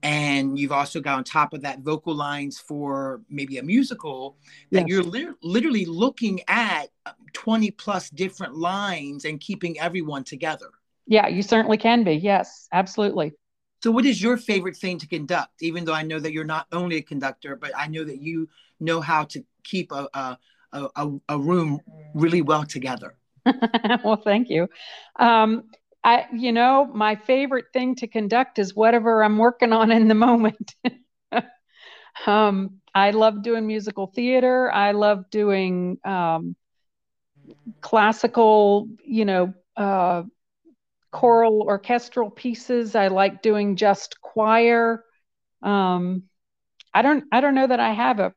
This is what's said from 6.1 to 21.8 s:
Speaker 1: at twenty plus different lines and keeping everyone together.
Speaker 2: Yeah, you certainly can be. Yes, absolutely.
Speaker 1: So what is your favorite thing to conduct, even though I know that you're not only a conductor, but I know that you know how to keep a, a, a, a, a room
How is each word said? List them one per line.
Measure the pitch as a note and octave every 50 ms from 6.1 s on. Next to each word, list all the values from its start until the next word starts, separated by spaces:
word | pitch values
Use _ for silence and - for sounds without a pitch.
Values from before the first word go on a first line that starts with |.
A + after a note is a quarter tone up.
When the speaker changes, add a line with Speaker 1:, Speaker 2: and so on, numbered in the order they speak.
| - - A#3 G#3+ F#3+ F#3 - -
Speaker 1:
at | F#3 A3 A#3 G#3+ F3+ D#3 D3 - _ _ _ - - _ _ _ _
twenty | - - - A3 A3+ A3 G#3
plus | G3 _ - - G3+ F#3 - -
different | - C#3+ F#3 F#3+ F#3+ - F#3+ C#3 B2
lines | D#3 E3 F3 F#3 G3 G3+ G3+ F#3 D#3+ D3 C#3+ C#3+ C#3+ -
and | D#3 D#3 D3+
keeping | - - G3 - - E3+ E3 D3
everyone | D#3 F3 E3 F#3 E3 D3+ D3 C#3 C3
together. | - - C3 D3 D#3+ D#3 B2+ - - _ _ _ _ _ _ _ -
Speaker 2:
Yeah, | A3 G#3+ G3+ -
you | - F3+ G3+
certainly | - A#3 A3+ A3+ - G#3+ G#3+
can | - A3+ A#3 A#3+ A3+
be. | F#3 D#3
Yes, | D3+ E3+ G#3 G3+ F#3 F#3+ - - - - -
absolutely. | - F3 F#3+ F#3 - - G#3+ G3+ - G3 D#3 D3 D3+ _ _ _ _ _ _ _ _ _ -
Speaker 1:
So | A3+
what | A3+ A#3+ A#3+
is | C#4 B3 F3 F3+
your | A#3 B3 A#3+
favorite | A#3+ - G#3+ G3 F3 F#3 F3 -
thing | - F#3+ F3+ E3
to | - D3
conduct, | - D#3+ D3+ C#3 F3+ E3 C3+ - _ _
even | - E3 E3 F3 E3+
though | D#3+ D#3+
I | D#3+ D#3
know | D#3 D#3+ D#3
that | D3+ D#3+
you're | D#3 D#3 D#3
not | D#3 D#3 D#3 - _
only | - F3 F3+ F3 E3+
a | D#3 D3+
conductor, | _ D#3 C#3+ C3 C3+ B2+ _ - C#3+ C#3 C3+
but | - C#3+ - -
I | D3 D#3
know | D#3 D#3+ D#3+
that | D3+ C#3 C3+
you | C#3+ D#3+ E3 D#3+ D#3+ D#3+ _ _ _ _ _ _
know | - D#3 E3 E3
how | D#3+ D3 E3 D#3 D3+
to | D3+ - C3+ B2 _ _ _ _
keep | - - F#3+ E3+ -
a, | D3 C#3 C#3 C#3
a, | - C#3 C3+ C3 B2+ - _ _ _ _ _ _ -
a, | C#3+ C#3+ C3+ -
a, | - D3 D3+ C#3+ C#3 _ -
a | D3+ D3
room | C#3 D3+ F3+ F3+ E3 D#3 C#3+ D3